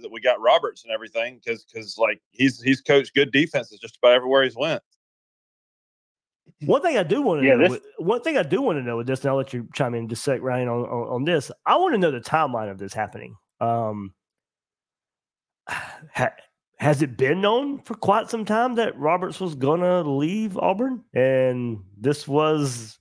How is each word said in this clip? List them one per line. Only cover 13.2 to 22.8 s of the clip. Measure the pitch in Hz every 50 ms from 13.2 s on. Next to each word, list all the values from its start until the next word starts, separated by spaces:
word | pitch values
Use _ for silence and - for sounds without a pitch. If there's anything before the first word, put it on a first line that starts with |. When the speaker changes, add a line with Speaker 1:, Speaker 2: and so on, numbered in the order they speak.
| - - 107 - _ _ _ -
Speaker 2:
Um, | 120 117 117 117 113 110 104 104 98 98 - _ _ _ _ _ _ _ _ _ _ _ _ _ _ _ _ _ _ _ _ _ _ _ _ _ _ _ _ _ -
<sighs> | -
ha-, | - - - - - - - 156 - - 127 - - - - _ _ _ _ _ _ -
has | - 147 151 135
it | 151 131 117
been | 101 131 135 156 185
known | 196 202 226 247 285 285 277 -
for | - - 233
quite | - - 175 202 226 208 -
some | 233 226 214
time | - 214 226 240 254 240
that | 226 226 190 - 131
Roberts | 139 151 170 180 185 170 160 -
was | 185 175 151
gonna | 131 131 135 156 175 180 180 180 180
leave | 165 147 139 139 147 165 196 220 220 214 185
Auburn, | - - 175 190 202 254 269 262 226 - _ -
and | 123 127 131 131 131 131 127 127 123 123 120 117 101 92 - -
this | 101 107 139 147 147 - 147
was | 139 151 156 156 156 151 143 135 120 120